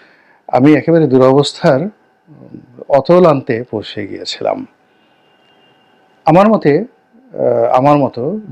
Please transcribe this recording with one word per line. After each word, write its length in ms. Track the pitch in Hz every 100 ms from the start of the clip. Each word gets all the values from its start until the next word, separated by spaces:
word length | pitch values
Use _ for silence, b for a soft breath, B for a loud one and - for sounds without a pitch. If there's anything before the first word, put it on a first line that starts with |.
| b b b b -
আমি 260 | 127 139
একেবারে 320 | 147 139 165 151
দুরবস্থার, 760 | 127 131 135 143 - 170 135
উম, 80 | 196 - _ _ _ 147 - - - 120 -
অতলান্তে 760 | 139 131 175 180 139 123 113 123
পৌঁছে 360 | 107 98 - 98
গিয়েছিলাম। 600 | 95 92 - - 52 - _ _ _ _ _ _ _ _ _ _ _ _ _ _ _
আমার 240 | - 165 214
মতে, 240 | 208 - 143
আহ, 920 | 233 _ _ _ _ - 127 120 117
আমার 260 | 127 139 147
মতো 420 | 131 - 131 220 202